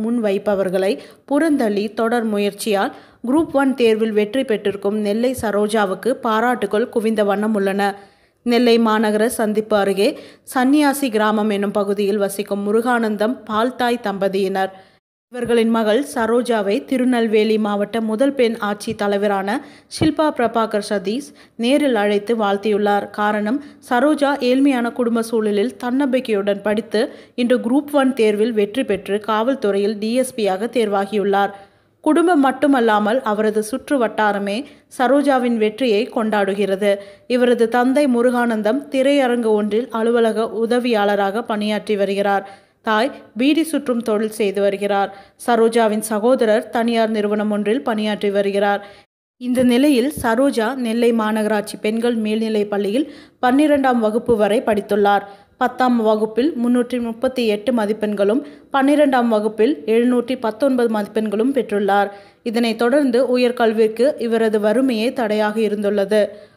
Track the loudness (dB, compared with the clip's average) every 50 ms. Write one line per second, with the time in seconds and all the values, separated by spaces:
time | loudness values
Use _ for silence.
0 | -4 -2 -2 -2 0 0 -2 -2 0 -2 0 0 0 -2 0 0 0 0 -2 -4
1 | -8 -16 -20 -20 _ -2 0 0 2 2 2 2 0 0 0 -2 -4 -4 -2 -2
2 | -2 0 0 0 0 -2 -2 0 -2 -2 -4 -4 -2 -2 0 0 0 -2 -4 -10
3 | -20 -20 _ _ -4 0 0 0 0 2 0 2 2 2 2 2 4 4 4 2
4 | 0 0 0 0 0 0 0 -2 -2 0 -2 -2 -2 -4 -4 -2 -2 -2 -2 0
5 | -2 -2 0 0 0 -2 -2 -2 -4 -2 0 0 0 0 2 0 0 0 -2 -4
6 | -2 -4 -4 -2 -2 0 0 2 2 0 0 -2 -2 -2 -2 -2 -2 -2 -2 -2
7 | -2 0 0 0 0 0 0 0 0 -2 -2 0 0 0 0 0 -2 -2 -2 -6
8 | -14 -20 _ _ _ _ _ _ _ 0 2 4 4 4 4 4 4 4 2 2
9 | 2 2 2 2 0 0 0 -2 -2 -2 -2 -2 -2 0 0 0 2 0 0 0
10 | 0 0 0 -4 -12 -20 -20 _ _ -6 -2 0 2 4 4 4 4 2 2 0
11 | -2 -2 0 0 2 2 2 0 0 0 0 -2 -2 -2 -2 -2 -2 -2 -2 -2
12 | 0 0 0 0 -2 -2 -4 -6 -6 -6 -6 -4 -2 0 0 0 0 0 0 0
13 | 0 -2 -2 -2 -2 -2 -2 -6 -8 -6 -2 -2 -2 -2 -2 -2 -2 -2 -2 -2
14 | -4 -6 -4 -2 -2 -2 0 -2 -2 -2 -2 -2 -4 -4 -6 -12 -20 _ _ _
15 | _ _ _ _ _ _ -10 -8 -4 0 2 2 2 2 2 2 2 2 2 0
16 | 0 -2 -4 -2 0 0 0 0 0 0 -2 0 0 0 -2 -2 -2 -2 -2 0
17 | 0 2 2 0 0 2 2 2 2 2 2 0 0 -2 -2 -2 -4 -4 -4 -4
18 | -4 -4 -2 0 0 0 2 2 0 0 0 -2 -4 -4 -6 -6 -6 -8 -6 -4
19 | -2 -2 0 0 0 0 0 -2 -2 -4 -4 -6 -8 -12 -20 -20 _ _ -4 -2
20 | 0 0 2 2 0 0 0 0 -2 0 0 0 -2 0 -2 -4 -4 -4 -6 -4
21 | -4 -4 -6 -6 -8 -12 -18 -20 -20 _ _ -4 0 2 2 2 2 2 2 2
22 | 2 2 0 0 0 -2 -2 0 0 0 0 0 0 0 0 2 2 2 0 0
23 | -2 -4 -4 -2 0 0 0 0 -2 -2 -4 -4 -6 -10 -18 -20 -6 -2 0 2
24 | 2 2 2 2 0 0 0 0 0 0 2 4 4 2 2 2 -2 -2 -2 -2
25 | -2 0 0 -2 -2 -2 -2 -2 0 0 0 0 0 -2 -4 -6 -6 -4 -2 0
26 | 0 0 0 -2 0 0 -2 0 0 -2 -2 -2 -2 -2 -2 -2 -2 -2 -2 -2
27 | -2 -2 -6 -14 -20 -12 _ -2 0 2 2 0 2 0 0 0 0 0 2 2
28 | 2 2 2 2 2 2 2 2 0 0 2 0 0 0 -2 -4 -2 -2 -4 -4
29 | -2 -4 -4 -4 -2 -2 -2 0 0 0 -2 0 -2 0 0 0 0 -2 -2 -4
30 | -4 -2 0 -2 -2 -2 -4 -2 -2 -2 -2 -2 -4 -4 -2 -2 0 0 0 -2
31 | -2 -2 -2 0 0 2 2 2 0 0 -2 -10 -20 -20 _ _ _ _ _ _
32 | 0 2 4 4 4 4 4 4 4 2 2 2 2 2 4 4 4 4 4 2
33 | 2 2 0 0 0 -2 -2 0 0 0 0 -2 -2 -4 -6 -8 -4 -2 0 0
34 | 0 0 0 2 2 2 2 0 -2 -4 -4 -6 -8 -10 -18 -20 _ _ -4 0
35 | 2 4 4 4 4 2 2 2 2 0 0 0 0 0 0 0 0 2 2 0
36 | 0 -2 -2 -4 -2 0 0 0 0 0 0 0 0 0 0 0 2 0 0 0
37 | -4 -12 -20 -20 _ -2 0 2 4 2 4 2 2 2 2 2 2 2 2 2
38 | 2 2 2 2 2 2 2 0 0 0 -2 0 0 0 -2 -2 -4 -4 -2 0
39 | 2 2 2 2 2 2 0 0 0 0 2 0 0 0 -2 -2 -2 -2 -4 -2
40 | 0 0 2 2 2 2 0 -2 -4 -4 -2 -4 -2 0 0 0 0 0 0 2
41 | 2 2 2 0 0 -2 -2 -4 -4 -4 -4 -4 -2 -2 -4 -4 -2 -4 -2 -2
42 | 0 -2 -2 -2 0 0 0 -2 -2 -6 -14 -20 _ _ _ _ _ 0 0 0
43 | 0 -2 -4 -10 -18 -14 _ 0 0 2 2 2 0 0 -2 -4 -2 -2 -4 -2
44 | -2 -2 -2 -2 -2 -4 -4 -4 -4 -2 0 0 0 0 0 -2 -2 -2 0 0
45 | -2 -2 -6 -12 -20 -20 _ _ -2 0 2 2 2 2 4 2 2 2 0 -2
46 | -4 -4 -4 0 2 2 2 2 2 2 2 0 0 -2 -4 -2 -2 0 0 0
47 | 0 0 0 -2 -2 -2 -2 -2 -2 -2 -2 -2 -2 -2 -2 -2 -2 -4 -4 -2
48 | -2 -4 -4 -2 -2 -2 0 0 0 0 0 0 0 0 0 -2 -6 -12 -20 -20
49 | _ _ _ _ _ _ _ _ -6 -2 0 2 2 4 4 4 4 4 4 4
50 | 2 0 -2 -2 -2 0 2 2 2 2 2 0 -2 -2 -2 -4 -4 -2 0 2
51 | 2 2 2 2 0 0 -2 -2 0 0 -2 -2 -2 -6 -10 -6 -4 -4 -2 -2
52 | -2 -2 -2 -2 -2 -2 -2 -2 -2 -2 -2 -2 -2 -2 -4 -4 -2 -2 -2 -2
53 | -2 -4 -8 -16 -20 -20 _ _ 0 2 4 4 4 4 2 2 2 2 2 2
54 | 0 0 0 -2 0 0 2 2 2 2 2 0 0 0 -2 -2 -2 -2 0 2
55 | 4 4 2 2 0 -6 -14 -20 -20 _ _ _ -2 -2 0 0 0 2 2 2
56 | 2 2 2 2 0 -2 0 0 0 0 0 -2 0 0 0 0 0 -2 -4 -4
57 | -4 -6 -6 -4 -4 -4 -2 -2 0 0 0 0 -2 -2 0 0 0 -2 -2 -2
58 | -4 -4 -2 0 0 2 0 0 -2 -6 -14 -20 -10 _ 0 2 2 4 4 4
59 | 4 4 4 2 2 2 0 0 0 -2 0 0 0 0 0 -2 -2 0 0 2
60 | 2 2 2 0 0 -2 -4 -4 -4 -6 -2 0 0 0 2 2 0 0 0 -2
61 | -4 -4 -4 -4 -2 -2 -2 0 0 0 0 -2 -2 -2 -2 -2 0 2 2 2
62 | 0 0 -4 -12 -20 -20 _ _ _ -4 -2 0 0 -2 0 0 0 2 2 2
63 | 2 2 2 2 2 2 2 2 2 0 2 2 0 2 2 2 2 0 2 0
64 | 0 0 0 -2 -4 -2 0 0 0 0 0 2 2 2 2 2 2 0 0 0
65 | -2 -2 -2 -2 -2 0 0 0 0 0 0 0 -2 -2 -2 -2 -2 -2 0 0
66 | 0 2 2 2 2 0 -4 -12 -20 -20 _